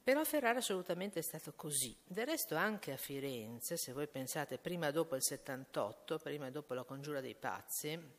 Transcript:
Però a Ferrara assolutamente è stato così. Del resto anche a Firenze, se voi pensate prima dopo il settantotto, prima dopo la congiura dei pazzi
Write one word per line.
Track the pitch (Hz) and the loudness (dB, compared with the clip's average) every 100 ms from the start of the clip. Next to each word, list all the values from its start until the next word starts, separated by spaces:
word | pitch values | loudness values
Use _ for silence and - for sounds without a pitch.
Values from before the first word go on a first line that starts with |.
Però | - 277 | 6 6
a | |
Ferrara | 311 302 247 240 | 6 4 6 4
assolutamente | 226 190 180 175 196 180 | 2 0 2 0 0 -2
è | |
stato | 156 160 - | -4 -6 -10
così. | - 156 139 131 - | -8 -2 0 0 -4
Del | - 180 247 | -8 -2 0
resto | 311 - | 0 2
anche | 156 196 208 - | 4 4 2 -2
a | 135 | -4
Firenze, | - 139 135 127 110 117 - 127 | -4 -2 -2 -2 -4 -6 -4 -2
se | - | -2
voi | 127 147 | -2 -2
pensate | 135 131 160 143 127 | -2 -2 -2 -2 -2
prima | - 175 156 | -2 0 2
dopo | 147 165 135 | 4 2 2
il | |
settantotto, | - 139 - 131 135 - 104 110 - - | 2 0 -4 -6 -4 0 0 -2 -4 -4
prima | - 143 135 | -2 -6 -4
dopo | 135 147 | -6 -4
la | 127 | -4
congiura | 123 139 143 143 | -4 -6 -4 -4
dei | 131 | -4
pazzi | 107 127 95 - - 151 165 160 | -6 -4 -4 -4 -4 -2 -4 -6